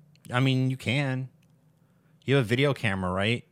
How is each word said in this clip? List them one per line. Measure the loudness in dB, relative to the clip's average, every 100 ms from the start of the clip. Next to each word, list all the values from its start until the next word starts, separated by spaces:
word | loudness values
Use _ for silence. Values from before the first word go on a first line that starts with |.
| _ _ -4
I | 0
mean, | 2 2 -2
you | -4
can. | -2 -2 -2 -4 -8 _ _ _ _ _ _ _ _ _
You | 0 2
have |
a | 2
video | 2 2
camera, | 2 -2 0 -2
right? | 0 0 -2 -6